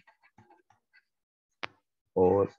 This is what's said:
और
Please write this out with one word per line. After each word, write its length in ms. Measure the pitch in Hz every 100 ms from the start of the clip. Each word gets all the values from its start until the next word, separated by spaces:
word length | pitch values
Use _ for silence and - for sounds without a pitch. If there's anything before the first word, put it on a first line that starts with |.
| _ _ _ _ _ _ _ _ _ _ _ _ _ _ _ _ - _ _ _ _ 92
और 340 | 92 98 98